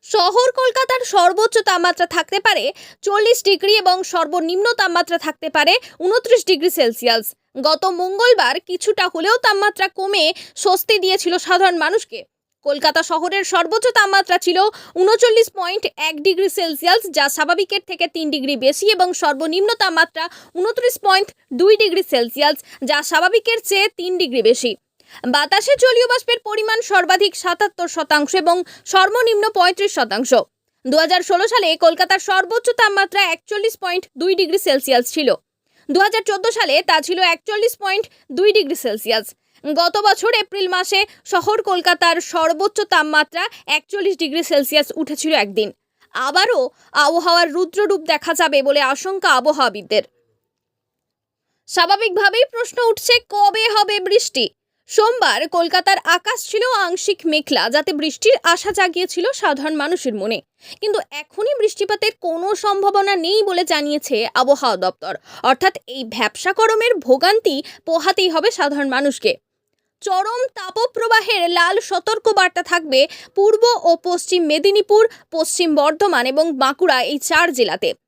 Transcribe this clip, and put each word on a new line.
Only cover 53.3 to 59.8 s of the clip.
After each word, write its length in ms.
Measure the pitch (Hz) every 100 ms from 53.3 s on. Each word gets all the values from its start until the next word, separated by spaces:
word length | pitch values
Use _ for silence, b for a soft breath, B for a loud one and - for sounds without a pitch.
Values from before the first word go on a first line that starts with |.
| 403 415 392 440
হবে 220 | 427 403 415
বৃষ্টি? 460 | 370 403 - - 220 _ _ _ _
সোমবার 500 | - 427 494 339 226 311
কলকাতার 520 | 349 339 370 359 392 - 349
আকাশ 240 | 415 466 -
ছিল 180 | 440 494 466 359
আংশিক 340 | 359 - 381 330
মেঘলা, 380 | 302 294 254 190
যাতে 220 | 277 302
বৃষ্টির 420 | 302 311 - 427 -
আশা 280 | - 339 392
জাগিয়েছিল 540 | 403 370 339 370 - 392
সাধারণ 420 | 539 403 277 294
মানুষের 400 | 311